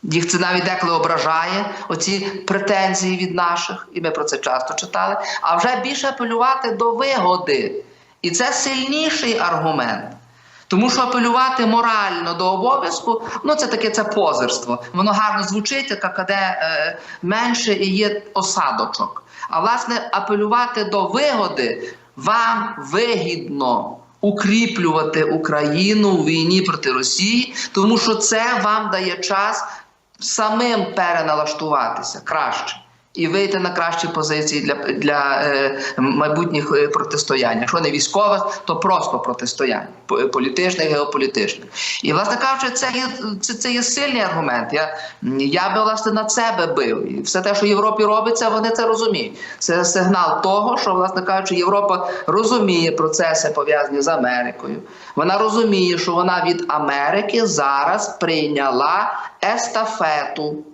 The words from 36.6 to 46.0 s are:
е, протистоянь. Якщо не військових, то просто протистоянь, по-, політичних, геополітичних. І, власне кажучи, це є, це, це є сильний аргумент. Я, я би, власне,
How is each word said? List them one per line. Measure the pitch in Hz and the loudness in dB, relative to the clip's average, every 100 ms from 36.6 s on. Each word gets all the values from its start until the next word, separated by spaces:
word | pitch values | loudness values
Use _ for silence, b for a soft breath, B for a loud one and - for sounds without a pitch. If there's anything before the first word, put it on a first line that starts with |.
| 147 143 | 2 2
е, | 147 | 4
протистоянь. | - - 147 - 135 120 113 | 2 -2 -2 0 2 2 0
Якщо | 120 170 | 0 0
не | 160 | 0
військових, | 143 - 196 208 202 - - - | 0 0 2 4 2 0 -6 -4
то | 165 | -2
просто | 185 185 - 127 | 2 2 0 -2
протистоянь, | 120 120 123 - 131 104 - - - | -4 -4 -6 -2 0 -2 -6 -16 -4
по-, | - 135 | 0 0
політичних, | 135 127 131 180 170 156 | 0 0 2 0 0 0
геополітичних. | 147 147 143 135 - 98 - - B B B | 2 0 0 0 0 -2 -4 -12 B B B
І, | - | -2
власне | 156 220 240 | 0 0 0
кажучи, | 269 262 262 | 0 0 -2
це | 247 262 247 | -2 -2 -2
є, | 262 - 214 202 | -4 -6 -8 -6
це, | - | -6
це | 240 254 | -4 -2
є | 240 | 0
сильний | 240 - 285 254 | 0 0 0 0
аргумент. | 190 165 151 120 110 | 0 0 -2 -2 -2
Я, | 147 156 B B B - 135 | -2 -2 B B B -4 0
я | 139 165 190 | 2 2 2
би, | 214 | 2
власне, | 214 220 | 2 2